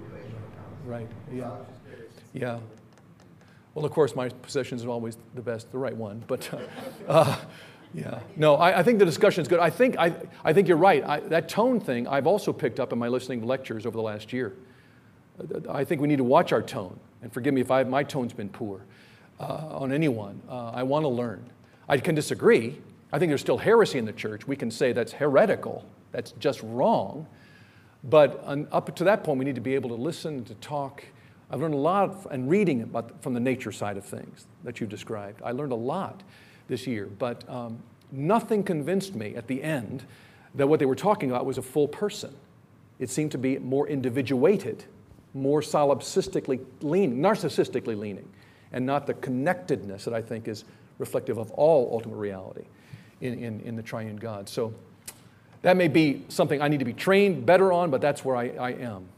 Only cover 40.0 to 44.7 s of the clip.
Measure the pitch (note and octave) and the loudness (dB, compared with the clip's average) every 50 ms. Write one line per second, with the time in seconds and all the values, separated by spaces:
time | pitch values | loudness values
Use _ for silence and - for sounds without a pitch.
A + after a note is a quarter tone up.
40 | - - - - - - - - - - - B2 C#3 C#3 D#3 C#3+ C#3+ C3 C3 C3 | -12 -14 -20 -20 -20 -20 -20 -20 -20 -8 -2 0 2 4 4 4 4 2 2 2
41 | - G3+ G#3 - D#3 C3 B2 B2 C3+ C3+ B2 C3 - - - D#3 D3 C#3 - - | 2 2 2 2 0 -2 -2 -2 -2 -2 -4 -6 -6 -4 0 0 0 0 0 -4
42 | G#3 G#3 - - - - - - - - _ - - _ _ - - - _ - | -6 -6 -6 -8 -12 -14 -16 -18 -20 -20 _ -20 -20 _ _ -20 -20 -20 _ -10
43 | B2+ A#2 - D#3 D#3 D3 - C3+ A#2+ C3 C3+ - - B2+ C3 C#3 C#3+ - D#3 C3+ | -8 -6 -2 -2 -2 -2 -2 -2 0 0 0 -2 -2 0 0 0 0 0 -2 -2
44 | A#2+ C3 A#2 C#3+ C3 A#2 C#3 B2 C3+ F3+ G#3+ - - - | -2 -2 0 -2 0 0 2 4 4 4 4 4 0 -6